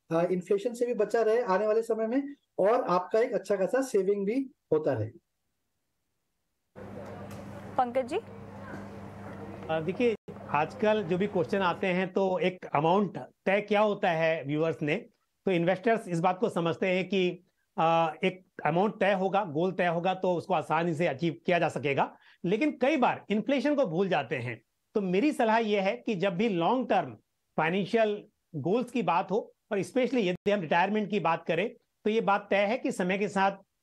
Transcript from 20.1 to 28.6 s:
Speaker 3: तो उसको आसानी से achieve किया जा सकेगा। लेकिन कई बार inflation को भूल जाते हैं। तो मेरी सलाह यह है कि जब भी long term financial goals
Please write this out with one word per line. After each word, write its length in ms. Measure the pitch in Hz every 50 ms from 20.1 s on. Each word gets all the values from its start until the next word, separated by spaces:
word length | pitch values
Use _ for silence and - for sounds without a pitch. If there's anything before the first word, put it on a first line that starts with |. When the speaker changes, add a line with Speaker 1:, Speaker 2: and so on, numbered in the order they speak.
| 185
Speaker 3:
तो 200 | 185 196 185 180
उसको 200 | 160 160 - 185
आसानी 400 | 156 147 - 156 160 170 175 160
से 120 | 139 175
achieve 300 | 160 135 123 165 165 151 - -
किया 120 | - 175 170
जा 100 | 165 143
सकेगा। 480 | - 147 120 143 135 147 208 - - - _ - - _ -
लेकिन 340 | 170 202 220 311 302 - -
कई 140 | 254 269 320
बार 280 | 277 233 185 139 - - -
inflation 440 | 202 220 - - 285 269 247 294 294
को 120 | 285 269
भूल 220 | 180 156 175 202 185
जाते 280 | 180 151 135 120 160
हैं। 260 | 127 117 123 117 - _ _ _ _ _ _ -
तो 60 | 214
मेरी 320 | 202 180 180 196 269 302
सलाह 260 | - - 240 220 214 233
यह 240 | 233 208 208 202
है 140 | 185 196 233
कि 180 | 240 - 247 220
जब 220 | 170 180 202 175
भी 120 | 170 226 233
long 400 | 190 170 165 190 240 262 233 -
term 280 | 220 185 151 131 110 - _ _ _ _ _ _ _
financial 680 | - 156 160 180 202 185 - - 226 220 214 208 208 - - _ _ _ _ -
goals 360 | 147